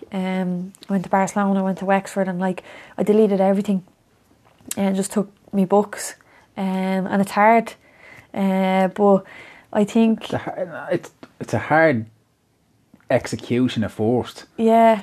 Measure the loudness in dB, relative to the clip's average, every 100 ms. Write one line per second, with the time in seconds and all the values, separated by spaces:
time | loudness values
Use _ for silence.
0 | -8 -6 -4 -4 -4 -6 -10 -14 -6 -4
1 | 0 0 0 0 0 0 -2 -4 0 0
2 | -2 -4 -4 -2 -4 -4 -12 -20 -12 -4
3 | 2 4 4 2 2 2 0 -4 -4 _
4 | _ _ _ _ _ _ -10 -4 -2 -2
5 | -2 -4 -6 _ _ -2 2 2 2 -6
6 | -12 -14 _ _ _ -6 -4 -2 -2 -2
7 | -2 -2 0 4 4 4 2 -8 _ _
8 | -20 -20 _ -4 0 0 2 2 0 2
9 | 4 4 0 -16 -20 -20 _ -2 0 2
10 | 2 0 -4 -8 -8 -8 -8 -10 -4 -4
11 | -4 _ -20 -16 -6 -6 2 4 4 2
12 | -4 _ _ _ _ _ _ _ _ _
13 | -2 -2 -2 -8 -4 -2 0 -2 -6 -2
14 | 0 0 -4 -12 -14 -2 2 4 4 2